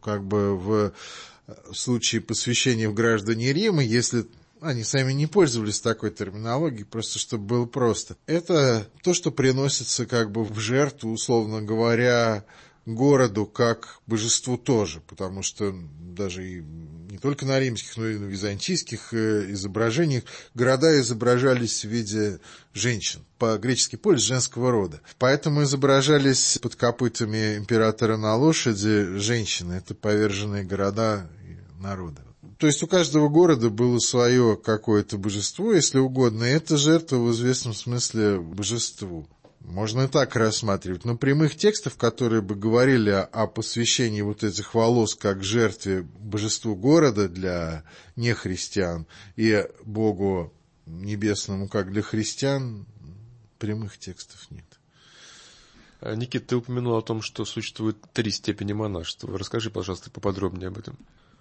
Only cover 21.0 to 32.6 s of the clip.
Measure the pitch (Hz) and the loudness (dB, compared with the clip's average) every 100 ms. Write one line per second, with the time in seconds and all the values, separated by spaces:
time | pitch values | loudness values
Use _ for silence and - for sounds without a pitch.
21 | 117 113 123 123 135 123 113 - 104 117 | 4 0 2 4 4 2 0 -4 -4 -4
22 | 104 107 104 90 - - _ 107 117 110 | -4 -2 -2 -4 -14 -20 _ -4 -2 -2
23 | - - - - 113 110 123 123 - - | -4 -8 -12 -2 0 0 0 0 -2 0
24 | 208 147 104 127 - 120 127 117 92 76 | 2 4 4 0 -2 0 0 2 0 -6
25 | - - 127 143 156 147 143 139 139 135 | -16 0 2 2 2 2 2 2 4 4
26 | 135 147 139 127 - - 120 - 120 117 | 6 4 6 4 2 0 -4 -2 0 2
27 | 120 - 110 110 107 104 104 113 110 107 | -2 0 -4 0 -2 -2 0 2 4 2
28 | 110 110 107 110 151 156 123 101 107 107 | 0 2 2 4 4 4 0 0 2 2
29 | 95 98 104 120 101 - 87 90 - 101 | 2 -2 -2 -2 -2 -4 -6 -8 -10 -6
30 | 107 104 107 98 104 101 92 98 98 101 | 0 2 2 0 -4 -6 -4 -2 -2 0
31 | 110 104 82 80 90 87 95 73 98 98 | 0 -2 -6 -16 -20 -20 -20 -12 -10 -8
32 | 85 69 65 _ 73 - | -10 -14 -20 _ -20 -2